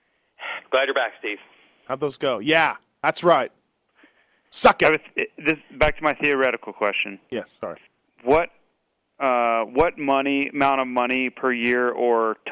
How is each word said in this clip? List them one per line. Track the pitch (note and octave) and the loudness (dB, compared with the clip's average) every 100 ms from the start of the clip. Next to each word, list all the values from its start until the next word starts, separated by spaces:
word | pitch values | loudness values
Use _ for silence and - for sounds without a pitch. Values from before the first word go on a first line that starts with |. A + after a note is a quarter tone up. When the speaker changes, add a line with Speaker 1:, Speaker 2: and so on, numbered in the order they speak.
| _ _ _ - - - - | _ _ _ -16 -14 -14 -2
Speaker 1:
Glad | C3 C3+ | 0 0
you're | |
back, | C3+ A2+ - | -2 -2 -6
Steve. | A2 G2+ - _ _ _ - | -10 -10 -14 _ _ _ -10
Speaker 2:
How'd | C3+ | -6
those | C#3+ - | -6 -4
go? | C#3 A2 | -4 -2
Yeah, | C3 D#3+ D3 - _ _ | 2 2 2 -2 _ _
that's | D3 - | -4 2
right. | F3 D3 A#2 _ _ _ _ _ - _ _ _ _ | 4 4 2 _ _ _ _ _ -20 _ _ _ _
Suck | - A3+ - | 4 4 6
it. | D#3 | 4
Speaker 3:
I | |
was, | D#3 - | 2 -2
it, | - - - | -8 -8 -6
this, | C#3 D3+ - C3 | -4 -4 -4 0
back | D3+ - | 0 0
to | |
my | D#3 | -2
theoretical | C3 D3 C3+ C3 A#2 A2 | 0 0 2 0 -2 -8
question. | - G#2 F#2+ G#2 G2 - | -4 -2 -2 -6 -10 -12
Speaker 2:
Yes, | A#2 - _ | -10 -10 _
sorry. | G2 D#2+ _ _ _ _ | -12 -12 _ _ _ _
Speaker 3:
What, | A#2+ D#3 E3+ _ _ _ _ _ _ - | 2 2 0 _ _ _ _ _ _ -4
uh, | C3+ B2 A#2 A2+ | 0 0 2 0
what | A2 B2+ E3+ D#3+ | 0 0 0 -2
money, | C#3 C3+ C#3 C#3 C#3 | -2 0 0 -2 -4
amount | C#3+ C#3 C3+ | 0 0 0
of | B2+ | -2
money | B2 B2 C3 B2+ | -2 -2 -2 -4
per | - C3 | -4 -4
year | A#2+ A#2+ B2 B2 | -2 0 0 0
or | - A#2+ A#2 A2+ G#2+ - | 0 0 2 0 -4 -4